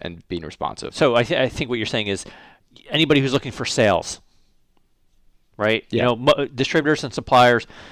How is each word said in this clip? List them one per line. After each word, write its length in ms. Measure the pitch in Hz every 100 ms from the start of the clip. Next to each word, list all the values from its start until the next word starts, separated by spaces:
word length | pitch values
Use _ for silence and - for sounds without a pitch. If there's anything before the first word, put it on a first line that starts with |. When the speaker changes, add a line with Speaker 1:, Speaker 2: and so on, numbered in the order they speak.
Speaker 1:
and 240 | 85 85 -
being 140 | 90
responsive? 520 | 78 - 73 - -
Speaker 2:
So 220 | - 147 120
I, 60 |
th-, 180 | 123 165
I 80 | 131
think 220 | - 131
what 80 | 120
you're 80 | 107
saying 220 | 117 104
is 180 | 98 - - - _ _ - -
anybody 300 | - 156 147
who's 120 | 135
looking 200 | 139 135
for 120 | -
sales, 560 | 123 - 107 87 - - _ _ _ _ _ _ _ _ _ _ _ _ _ -
right? 280 | 107 113 -
You 80 | 117
Speaker 1:
Yeah. 60 |
Speaker 2:
know, 120 | 123 117
mo-, 300 | 135 143 139
distributors 500 | 131 135 165 147 151
and 80 | 135
suppliers, 540 | 127 - 127 123 117 - - -